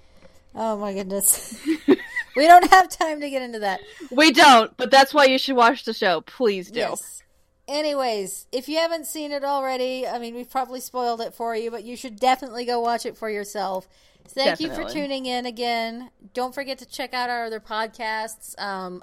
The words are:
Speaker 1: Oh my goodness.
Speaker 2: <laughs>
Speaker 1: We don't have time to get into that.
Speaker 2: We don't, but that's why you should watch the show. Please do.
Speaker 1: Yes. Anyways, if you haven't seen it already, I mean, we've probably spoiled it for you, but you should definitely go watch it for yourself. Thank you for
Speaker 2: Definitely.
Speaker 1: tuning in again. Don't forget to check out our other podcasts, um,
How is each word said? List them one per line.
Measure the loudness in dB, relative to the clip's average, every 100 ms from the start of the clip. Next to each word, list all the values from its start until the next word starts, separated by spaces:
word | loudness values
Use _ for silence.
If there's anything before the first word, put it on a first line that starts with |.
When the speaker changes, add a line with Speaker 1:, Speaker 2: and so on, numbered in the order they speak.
| _ -20 -20 -20 _ -8
Speaker 1:
Oh | -6 -4
my | -6
goodness. | -8 -6 -2 0 0 -4 -10 -4
Speaker 2:
<laughs> | -2 2 2 0 -10 -6 2
Speaker 1:
We | 10
don't | 10 10
have | 6 6
time | 0 -4 -4
to | -6
get | -6
into | -6 -4
that. | -4 -4 -8 -18 -4
Speaker 2:
We | 4 6
don't, | 8 10 10 6 -2
but | 4
that's | 6 6
why | 6
you | 4 4
should | 0 4
watch | 4 2 -4
the |
show. | -2 0 0
Please | -4 -2 -2 0 -6
do. | -6
Speaker 1:
Yes. | -4 -6 -12 -18 _ _ _ _ -8
Anyways, | -4 -2 -2 -2 -4 -6 -10 -10
if | -10 -4
you | -2
haven't | -2 -4 -8
seen | -10 -8
it | -6 -2
already, | -2 -2 -2 -4 -4 -6
I | -6
mean, | -8 -12
we've | -8
probably | -6 -6 -8
spoiled | -10 -6 -4 -4
it | -8
for | -8 -6 -6
you, | -6
but | -10 -12
you | -14
should | -14 -2
definitely | 0 0 -2 -10 -4
go | -2
watch | -2 -4 -6
it | -10
for | -8
yourself. | -8 -8 -6 -6 -6 -10 _ _ _ _
Thank | -2 -2 0
you | -4
for | -8
Speaker 2:
Definitely. | -8 -6
Speaker 1:
tuning | -6 -6 -6
in | -6 -6
again. | -6 -4 -4 -4 -8 -16 _ -14
Don't | -8 -8
forget | -8 -10 -12
to | -14
check | -12 -8
out | -6 -4
our | -4 -6
other | -10
podcasts, | -8 -6 -6 -6 -8 -6 -8 -12 -18 -12
um, | -8 -8 -8 -12